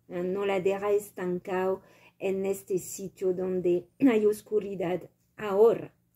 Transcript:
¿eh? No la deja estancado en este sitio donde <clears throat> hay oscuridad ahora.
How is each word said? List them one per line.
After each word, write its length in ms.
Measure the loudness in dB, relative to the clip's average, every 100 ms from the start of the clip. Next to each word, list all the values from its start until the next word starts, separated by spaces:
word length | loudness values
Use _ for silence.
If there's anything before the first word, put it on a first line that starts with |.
| _
¿eh? 140 | -6
No 240 | -4 -2 -2
la 120 | 0
deja 320 | 0 -2 0
estancado 920 | 0 -2 -8 -6 -6 -4 -2 -2 -2 -8 _ _ _
en 300 | -4 -2 -2
este 320 | -4 -4 -4
sitio 540 | -4 -10 -12 -4 -2
donde 520 | -2 -2 -2 0 0 -2 2
<clears throat> 100 | 4
hay 160 | 6 4
oscuridad 840 | 2 -2 -2 -2 -4 -2 -4 -6 _ _ -10
ahora. 560 | -2 6 6 6 -2 -16 _